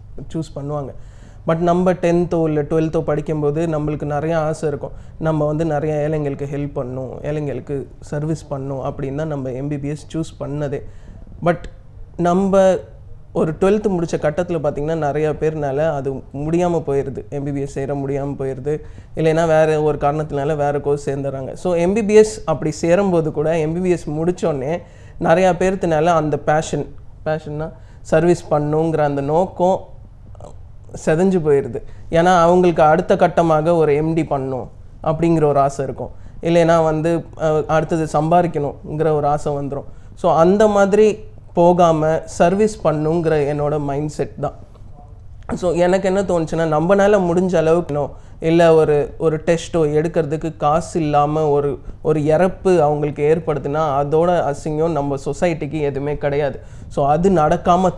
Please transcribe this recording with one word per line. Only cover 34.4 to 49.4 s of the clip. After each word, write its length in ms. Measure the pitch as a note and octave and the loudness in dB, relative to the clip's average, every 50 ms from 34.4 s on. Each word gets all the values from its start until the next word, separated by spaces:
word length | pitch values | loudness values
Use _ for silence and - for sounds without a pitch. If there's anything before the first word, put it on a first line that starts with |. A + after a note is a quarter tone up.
| C3 C3 C3+ B2+ G#2 - - - - - - - - | -2 -4 -6 -6 -8 -10 -14 -18 -20 -20 -16 -6 -4
அப்படிங்கிற 420 | D#3 D#3+ D3 E3 E3+ E3+ D#3+ D3+ | -2 0 2 2 2 4 4 4
ஒரு 140 | D3 C#3+ C#3 | 4 4 4
ஆசை 260 | C#3 C#3+ - - C#3 | 2 2 0 -2 -6
இருக்கும். 260 | C3 B2 - B2+ - - - - - - - - | -6 -6 -8 -10 -10 -12 -14 -16 -16 -14 -6 -2
இல்லைன்னா 420 | E3 E3+ E3+ E3+ D#3+ E3 E3 D#3+ | 2 4 4 6 6 4 4 4
வந்து, 400 | D#3+ D#3 D#3 D#3 E3 E3+ E3 - - - - | 2 0 0 0 0 0 0 -2 -6 -8 -4
அ, 240 | D#3 D#3+ D#3 D#3 D3 | -2 0 0 0 0
அடுத்தது 540 | - D#3 D#3+ D#3 D#3 F3+ E3 D#3+ D3 - D3+ | 2 0 0 0 0 -2 -2 -2 0 0 0
சம்பாதிக்கணுங்கிற 920 | D3+ D#3+ E3+ F3 F3 E3+ E3 D#3 C#3+ C#3 A2 - - - D3 D3+ D#3+ E3 | 2 4 4 4 4 2 0 -2 -4 -4 -6 -8 -10 -8 -4 -2 0 0
ஒரு 160 | D#3 D3 D3 | 2 2 2
ஆசை 260 | C#3+ D3 D3 - D3+ D3 | 0 0 0 -2 -4 -4
வந்துரும். 320 | C#3+ C#3+ C#3 C3+ C#3 - - - - - - - | -4 -4 -6 -8 -8 -10 -12 -14 -16 -18 -18 -10
So, 200 | - - F3+ D3+ | -2 0 2 4
அந்த 340 | D3+ E3 F3 F#3+ G#3 A3 G#3+ | 6 6 6 6 6 6 4
மாதிரி 500 | G#3 G3+ G3+ G3 F#3 G#3 G#3+ G#3+ G3 - - - - - - - - | 6 4 4 4 6 6 6 4 4 0 -6 -14 -16 -18 -20 -6 0
போகாம 680 | - E3+ F3 F3+ F3 F3+ E3 D#3+ D3+ D3+ D#3 D#3+ D#3+ - | 4 4 6 6 6 6 4 4 4 2 2 0 0 -2
service 640 | - - - F3+ E3+ F#3 G3 A3 G#3 G#3+ - - | -6 0 2 2 2 4 4 2 0 0 0 0
பண்ணணுங்கிற 680 | E3 D#3 D3+ D3+ D#3 E3 F3 E3 D#3+ D#3 D3+ C#3+ C#3 D3 | 0 0 0 0 0 0 0 2 2 2 2 2 0 0
என்னோட 260 | D3 D3 D3 D3 D3+ | -2 -2 -2 -2 -2
மைண்ட் 280 | C#3+ C#3+ C#3 C#3 D3+ D#3 | -2 -2 -4 -4 -4 -4
செட் 320 | D3 - D#3 - - - | -4 -6 -6 -6 -6 -6
தான். 140 | C#3 C#3 - - - - - - - - - - - - - - - - - - - - A#3+ | -8 -8 -8 -10 -16 -20 -20 -20 -18 -18 -18 -18 -20 -20 -20 -20 -20 -18 -18 -16 -10 -8 -6
So, 180 | - - F3+ D#3+ | -2 -2 0 2
எனக்கு 340 | E3 F3 F3+ F3+ G3 F#3 | 2 4 4 4 2 2
என்ன 160 | G3 F#3 G3 G3+ | 0 0 0 0
தோணுச்சுன்னா, 580 | F#3 F#3 E3+ D#3+ D#3 - D#3+ E3 E3 D#3 D3+ | 0 0 0 0 -2 -2 -2 0 0 0 0
நம்மனால 400 | D#3+ F3 G3+ G3 G3 G3+ G#3 G3+ | 2 4 4 4 6 4 4 4
முடிஞ்ச 360 | F#3 E3+ E3+ F3+ F#3 F#3 F3+ | 4 2 2 2 2 2 2
அளவுக்கு, 520 | E3 D#3 D#3+ D#3+ F3 E3+ - C#3+ D3 C#3+ B2 - - - - - - | 2 4 4 2 2 2 -2 -4 -4 -4 -4 -8 -12 -18 -18 -14 -4
இல்ல 340 | - E3 E3 E3+ E3+ E3 D#3+ | 0 2 4 6 6 6 6
ஒரு, 400 | D#3+ D#3 D3 D3+ D3 C#3+ - - - | 6 4 4 2 2 0 -2 -4 -2
ஒரு 240 | E3+ D#3+ D3+ D#3 | -2 0 0 0